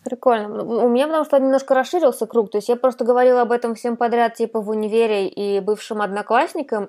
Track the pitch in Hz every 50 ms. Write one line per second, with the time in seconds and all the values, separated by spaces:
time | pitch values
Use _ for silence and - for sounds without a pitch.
0 | - 240 254 254 - 254 233 220 208 214 208 214 - - 233 220 233 247 240 247
1 | 285 311 320 311 294 302 - 277 269 269 269 269 269 - 269 262 254 - - 349
2 | 320 254 240 - 226 - - 233 214 190 - 208 202 - 247 240 - 254 240 -
3 | 240 226 247 247 254 254 247 247 240 214 240 240 240 233 226 214 - 240 233 233
4 | 240 233 233 233 233 226 233 - 226 226 226 226 202 208 220 214 214 208 214 226
5 | 226 220 214 202 196 - - - 202 202 202 196 185 208 214 208 - - 226 208
6 | 208 190 196 208 202 208 220 247 233 247 - 339 269 - 226 214 196